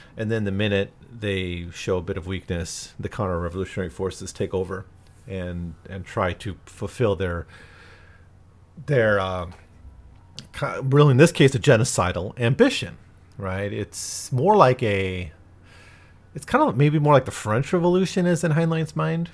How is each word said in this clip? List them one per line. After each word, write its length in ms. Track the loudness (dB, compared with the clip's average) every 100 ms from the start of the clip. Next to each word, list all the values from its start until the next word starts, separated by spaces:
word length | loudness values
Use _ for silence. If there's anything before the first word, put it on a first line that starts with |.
| -20 -8
and 140 | -4
then 140 | -2
the 60 | -2
minute 420 | -2 0 0 -2 -8 -20
they 540 | -8 -4 -2 -4 -6 -10
show 260 | -10 -4 -2
a 40 |
bit 140 | -2 -8
of 100 | -6
weakness, 680 | -8 -4 -6 -6 -10 -14 -12
the 100 | -10
counter-revolutionary 840 | -6 -4 -4 -4 -6 -6 -6 -8
forces 420 | -6 -6 -6 -12
take 220 | -8 -4
over 320 | -4 -4 -8 -12 -20 -20 -20 -12
and, 480 | -10 -8 -8 -10 -12 -14
and 160 | -14 -8
try 260 | -4 -2
to 240 | -4 -8 -12
fulfill 500 | -16 -12 -10 0 0
their, 320 | 2 -2 -4 -10 -16 -20 -20 -20 -20 -20 -20 -20 -20 -20 -20 -20 -16 0
their, 340 | 2 4 2
uh, 260 | 0 -4 -8 -12 -20 -20 -20 -20 -20 -20 -20 -20 -18 -8
ki-, 220 | -6 -4
really 260 | 2 6 8
in 60 | 8
this 140 | 6
case, 220 | 8 4
a 40 | 6
genocidal 800 | 4 4 4 0 0 -2 -8 -2
ambition, 580 | 0 4 2 2 -6 -12 -20 -20 -20 -10
right? 360 | -6 -4 -4
It's 600 | -6 -8 -8 -10 -10 -4
more 240 | 0 4 6
like 260 | 6 4
a, 500 | 0 0 -2 -6 -10 -14 -20 -20 -20 -20 -20 -20 -20 -20 -20
it's 100 | -18
kind 240 | -2 2 2
of 80 | 2
maybe 220 | 2 4
more 160 | 6
like 100 | 6
the 60 | 4
French 420 | -4 -2 -2 0
Revolution 540 | 2 2 2 2 0 0
is 180 | 2
in 80 | 0
Heinlein's 420 | 0 0 0 -4
mind, 340 | -4 -2 -2 -6